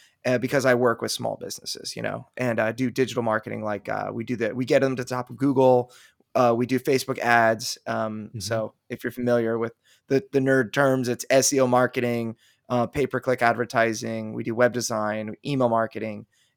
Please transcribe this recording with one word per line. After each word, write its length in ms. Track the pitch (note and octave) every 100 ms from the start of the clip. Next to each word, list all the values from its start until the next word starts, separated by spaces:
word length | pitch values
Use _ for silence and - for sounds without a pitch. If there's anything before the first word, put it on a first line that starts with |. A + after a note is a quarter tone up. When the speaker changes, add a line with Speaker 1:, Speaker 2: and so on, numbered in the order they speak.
| _ _ B2+
Speaker 1:
uh, 120 | B2+
because 280 | B2 C#3+ C3
I 100 | B2
work 260 | B2 A#2
with 100 | A2
small 240 | - A#2 G2+
businesses, 580 | A2 - - - - A2+
you 60 |
know, 260 | A2 A2 B2 -
and 220 | B2 A2+
I 120 | A2
do 180 | A2+ B2+
digital 340 | B2 B2 A2+
marketing. 400 | A#2 A2 A2 A2
Like, 260 | G#2+ G#2 A2
uh, 220 | G#2 G2+
we 100 | A2+
do 120 | A2+ A#2
that. 180 | A2 B2
We 100 | C3
get 140 | C#3
them 160 | C3+ C3
to 80 |
the 60 | B2
top 200 | B2+ B2
of 60 | A#2+
Google. 540 | C#3 C3 C3 B2 B2 - - _ _ -
Uh, 180 | B2 A#2
we 100 | B2
do 140 | B2+
Facebook 380 | D3+ C3+ - B2
ads. 580 | A#2+ A#2 A2+ A2+ B2+ - -
Um, 400 | A2+ A2 A2 G#2
Speaker 2:
Mm-hmm. 100 | A2+
Speaker 1:
so 340 | F#2+ A2+ G#2+ - -
if 160 | A#2
you're 80 | B2
familiar 460 | B2+ A#2+ A#2+ A2+ A2+
with 160 | A2+ - _ _ -
the, 160 | C3+ C3+
the 80 | C#3
nerd 320 | C3+ C3+ A2
terms, 380 | C#3 C#3 C3 A#2+
it's 160 | A#2 -
S 220 | C3+ B2+
E 80 | C#3
O 80 | B2+
marketing, 680 | B2 B2 C3 A#2+ A#2+ A2+ A2 _ _ -
uh, 160 | B2 A#2
pay-per-click 540 | D3 C3 B2+ C3 B2+
advertising. 920 | A#2 A2+ A#2+ B2 A2+ A2 A#2 A2+ A2
We 100 | A#2
do 120 | A#2 A2+
web 160 | B2
design, 640 | A#2+ A2+ A2+ G#2+ G#2+ G#2+ G#2 -
email 240 | C#3 B2
marketing, 580 | A2+ A2+ G#2+ A2 G#2 A#2 _ _